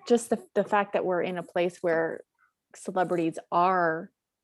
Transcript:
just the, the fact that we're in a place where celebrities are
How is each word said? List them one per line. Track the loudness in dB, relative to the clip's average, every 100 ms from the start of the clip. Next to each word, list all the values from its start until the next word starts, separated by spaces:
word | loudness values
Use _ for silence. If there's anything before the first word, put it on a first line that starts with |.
| 0
just | 0 2
the, | -4 -2
the | -2
fact | 0 2 0
that | -2 0
we're | 0
in | -2 -4
a |
place | -4 0 -2 0
where | 0 0 0 -4 -14 _ _ _ _
celebrities | -16 -6 -2 0 0 -2 -4 -2
are | 2 2 4 2 0 -6 _ _ _